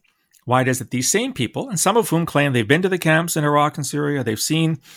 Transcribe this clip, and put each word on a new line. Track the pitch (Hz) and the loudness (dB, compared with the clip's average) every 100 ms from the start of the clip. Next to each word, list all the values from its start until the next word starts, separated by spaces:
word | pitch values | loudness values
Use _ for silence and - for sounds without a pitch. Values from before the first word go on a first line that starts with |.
| _ _ _ _ | _ _ _ _
why | - 127 | -2 0
it | 127 | 2
is | 127 | -2
that | 107 | -4
these | 127 127 | -4 0
same | 202 262 | 0 -2
people, | - 113 127 262 | -4 -4 -4 -6
and | 175 | -2
some | 185 226 | 2 2
of | 170 | 2
whom | 165 | 0
claim | 170 143 143 | 0 0 2
they've | 123 107 | 2 2
been | 151 | 2
to | 185 | 2
the | 185 | 0
camps | 160 160 170 160 | 2 2 2 0
in | |
Iraq | 147 147 151 151 | 2 2 2 -2
and | 135 | -6
Syria, | 147 147 143 | -4 -2 -2
they've | 117 110 | -2 -2
seen | - 160 160 160 - | -2 0 0 -2 -8